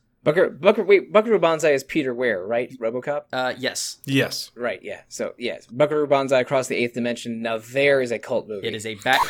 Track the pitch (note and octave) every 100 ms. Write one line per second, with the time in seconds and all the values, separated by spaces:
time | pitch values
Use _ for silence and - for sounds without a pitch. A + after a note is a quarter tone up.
0 | _ _ D3 E3+ D#3+ C3 F#3 A3 F#3+ G3+
1 | - G3+ A3+ F#3+ E3 D#3+ D#3+ C3+ - D#3+
2 | C3 A#2+ B2 F#2 G2 A#2 B2 C3 A2+ B2
3 | D3 D3 - B2+ B2+ A#2+ B2+ - - -
4 | C3+ C3+ A2 - - A#2 A#2+ F#2+ G2+ F2+
5 | - - G#2 - A#2 - - A#2+ D3 D3+
6 | C#3+ C#3 C3+ C3 B2 C3+ B2 G2+ A#2+ B2+
7 | A#2+ A#2+ A#2+ A2+ A2+ A2+ A2+ C3+ C#3+ C3+
8 | A#2+ A2 - A#2 - G2+ A2+ G#2+ A2 G#2+
9 | B2+ C3+